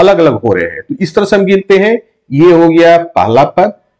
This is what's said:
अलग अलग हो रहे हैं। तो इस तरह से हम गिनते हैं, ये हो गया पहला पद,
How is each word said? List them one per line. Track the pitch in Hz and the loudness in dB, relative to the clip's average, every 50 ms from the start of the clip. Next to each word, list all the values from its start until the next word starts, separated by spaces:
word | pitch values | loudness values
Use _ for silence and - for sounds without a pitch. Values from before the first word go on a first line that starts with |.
अलग | 170 190 196 170 | 0 0 2 2
अलग | 165 151 120 | 0 0 -2
हो | 104 117 117 95 | -2 -4 -4 -4
रहे | 90 85 85 | -4 -4 -6
हैं। | 82 - - | -10 -12 -14
तो | - - - | -14 -10 -8
इस | 190 156 - | -8 -6 -4
तरह | 214 208 | -4 -4
से | 202 - | -2 -2
हम | 202 196 | -2 0
गिनते | 185 196 196 190 - 196 190 | 0 0 -2 0 0 0 0
हैं, | 196 214 226 233 - _ _ _ _ - - | 0 0 -2 -4 -6 _ _ _ _ -6 -2
ये | 139 160 180 170 | 2 2 4 4
हो | 165 170 165 | 4 2 2
गया | 165 165 165 170 170 170 170 | 2 2 4 4 4 2 0
पहला | - - - 92 104 113 127 143 | -2 -4 -4 -2 0 0 0 0
पद, | 151 - - 185 214 208 _ _ _ _ _ | 0 0 -2 -2 -2 -4 _ _ _ _ _